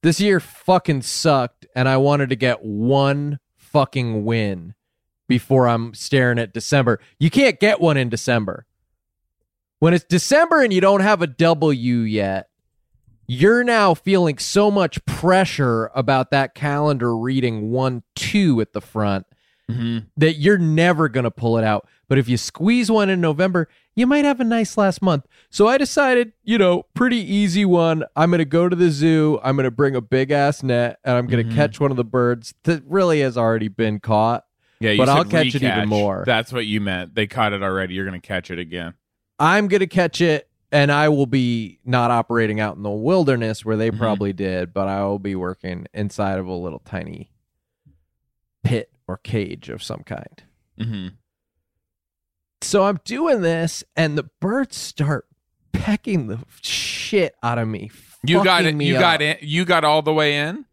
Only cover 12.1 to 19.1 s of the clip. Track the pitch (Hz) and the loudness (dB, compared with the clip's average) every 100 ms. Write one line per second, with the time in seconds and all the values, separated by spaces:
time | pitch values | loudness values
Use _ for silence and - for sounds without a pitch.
12.1 | 107 98 95 - _ _ _ _ _ _ | -2 -2 -4 -6 _ _ _ _ _ _
13.1 | _ - 123 185 240 240 226 202 160 - | _ -10 2 4 4 2 2 2 2 2
14.1 | 190 170 135 - 196 208 202 175 - - | 2 2 -2 -2 2 2 2 0 -2 -8
15.1 | - 165 185 185 - 131 113 110 131 127 | -2 2 2 2 0 0 0 -2 -4 0
16.1 | 135 131 139 135 - 147 143 151 139 120 | 0 0 -2 -2 -4 -4 0 0 0 0
17.1 | 117 120 131 123 113 107 123 131 123 - | -2 -2 0 0 -2 -4 -2 -2 -4 -10
18.1 | - - 208 185 120 107 104 - 110 104 | -10 -2 2 4 2 0 -6 -8 -4 -2